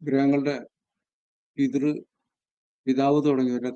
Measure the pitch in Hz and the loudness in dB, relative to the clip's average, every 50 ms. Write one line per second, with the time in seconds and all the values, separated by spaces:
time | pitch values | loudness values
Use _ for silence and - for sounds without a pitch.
0 | 165 143 131 135 139 139 143 143 135 147 147 - - - _ _ _ _ _ _ | -6 -2 0 0 2 2 2 2 0 -2 -4 -6 -8 -14 _ _ _ _ _ _
1 | _ _ _ _ _ _ _ _ _ _ _ - 139 131 127 139 135 151 151 - | _ _ _ _ _ _ _ _ _ _ _ -2 -2 0 0 0 0 -2 -2 -4
2 | - - _ _ _ _ _ _ _ _ _ _ _ _ _ _ _ 131 131 131 | -8 -14 _ _ _ _ _ _ _ _ _ _ _ _ _ _ _ -2 0 2
3 | 139 139 143 151 143 147 143 131 131 127 123 123 117 127 123 | 2 2 2 2 2 2 2 2 0 0 -2 -2 -4 -6 -6